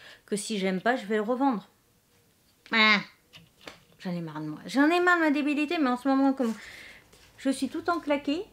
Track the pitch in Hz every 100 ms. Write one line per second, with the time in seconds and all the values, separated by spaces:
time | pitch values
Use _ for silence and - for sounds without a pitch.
0 | - - - 202 - 208 190 185 226 247
1 | 196 214 208 247 277 208 - _ _ _
2 | _ _ _ _ _ _ - 226 214 202
3 | - _ _ - - _ - - _ -
4 | 190 175 160 151 151 156 180 240 302 349
5 | 359 349 311 285 285 285 294 339 262 247
6 | 277 269 277 262 233 208 - - - -
7 | _ - - - 269 262 269 320 339 339
8 | 294 285 285 311 427